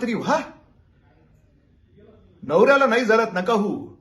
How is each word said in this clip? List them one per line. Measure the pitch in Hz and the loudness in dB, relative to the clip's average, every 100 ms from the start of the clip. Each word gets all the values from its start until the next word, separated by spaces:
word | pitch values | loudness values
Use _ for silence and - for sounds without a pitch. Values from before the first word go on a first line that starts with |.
तरी | 240 | -4
व्हा, | 208 - 302 - - _ _ _ _ _ _ _ _ _ _ _ _ _ _ _ _ _ _ | -6 -2 -4 -4 -18 _ _ _ _ _ _ _ _ _ _ _ _ _ _ _ _ _ _
नवऱ्याला | 135 165 262 277 269 | -2 2 4 4 2
नाही | 233 220 | 0 2
झालात | 226 226 | 0 0
नका | 185 185 | -4 -2
होऊ | 220 202 143 - - | -2 -2 -6 -12 -20